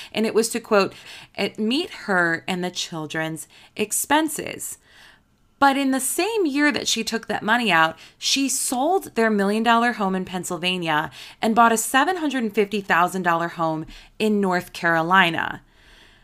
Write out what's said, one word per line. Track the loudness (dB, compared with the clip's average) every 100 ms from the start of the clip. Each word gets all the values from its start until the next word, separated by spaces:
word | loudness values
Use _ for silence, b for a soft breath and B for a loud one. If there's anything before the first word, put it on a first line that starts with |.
| B
And | -4 0
it |
was | 2 0
to, | -2
quote, | 0 2 2 -4 B B B -6
"It | -6 -4
meet | -2 -2 -4
her | -8 -2 2 2 0 -4
and | -4
the | -4
children's | -6 -8 -8 -6 -4 -4 -6 -12 B B -6
expenses." | -4 -2 0 2 2 -4 -10 -10 -12 -14 b b b b b _ _ 0
But | 2 2
in | 0
the | 0
same | -2 -2 -2 0
year | 0 2 0
that | 0 -2
she | -4
took | -2 -4 -4
that | -4
money | 0 2 4
out, | 4 2 0 B B
she | -2 0 0
sold | -2 -2 0 2 0 -2
their | 0 2
million-dollar | 2 2 2 2 4 2
home | 0 -2
in | -2
Pennsylvania | -4 -8 -6 -4 -2 -2 0 0 -2 B B B
and | 0
bought | 4 4
a | 4
seven | 0 2 2 0
hundred | -2 -2 -2
fifty | 0 -2 -2
thousand | 0 2 2 0
dollar | 0 0 0
home | -2 -2 -2 -6 B B -4
in | 0 2
North | 2 0 -4
Carolina. | -4 0 2 4 4 4 2 -4 -8 _ b b b b b